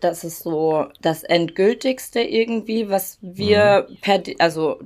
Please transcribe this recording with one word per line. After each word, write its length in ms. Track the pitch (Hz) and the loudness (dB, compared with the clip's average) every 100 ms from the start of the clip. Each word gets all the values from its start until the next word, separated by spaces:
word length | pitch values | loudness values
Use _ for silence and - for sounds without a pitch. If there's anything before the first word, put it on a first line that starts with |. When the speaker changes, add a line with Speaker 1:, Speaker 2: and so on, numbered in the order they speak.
Speaker 1:
das 240 | 180 170 | -4 -2
ist 160 | 170 165 | -8 -10
so 440 | 170 156 160 156 143 - | -6 -2 0 0 -2 -4
das 200 | 165 160 | -2 -2
Endgültigste 960 | - 175 165 - 196 247 262 254 - 240 | 0 0 0 2 2 2 -2 -4 -4 -4
irgendwie, 680 | 233 220 226 226 220 220 208 | -2 0 0 -2 -4 -4 0
was 300 | 196 190 - | -2 -4 -12
wir 680 | 185 185 202 208 208 196 - | -16 -4 2 4 6 4 2
Speaker 2:
Mhm. 80 | - | -4
Speaker 1:
per 180 | - 196 | 0 0
di-, 180 | - - | 0 0
also 420 | 170 156 156 - | 0 2 -2 -4